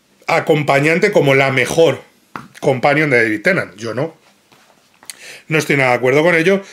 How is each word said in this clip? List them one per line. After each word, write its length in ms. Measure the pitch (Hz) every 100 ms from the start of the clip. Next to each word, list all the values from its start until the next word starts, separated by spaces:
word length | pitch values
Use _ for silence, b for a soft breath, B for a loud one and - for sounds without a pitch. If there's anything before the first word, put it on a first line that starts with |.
| _ _ -
acompañante, 840 | 165 147 151 151 139 147 170 208
como 240 | 185 143
la 160 | 135 135
mejor 540 | 131 123 160 160 120 - _ _ - - -
companion 500 | 151 127 147 143 156
de 140 | 123
David 180 | 113 107
Tennant, 320 | 180 180 95
yo 200 | - 113
no. 220 | 107 160 - _ _ _ _ _ _ _ _ - B B B -
No 100 | 156
estoy 180 | 156 143
nada 140 | 131
de 60 | 123
acuerdo 260 | 127 139
con 140 | 165 165
ello, 260 | 165 196 B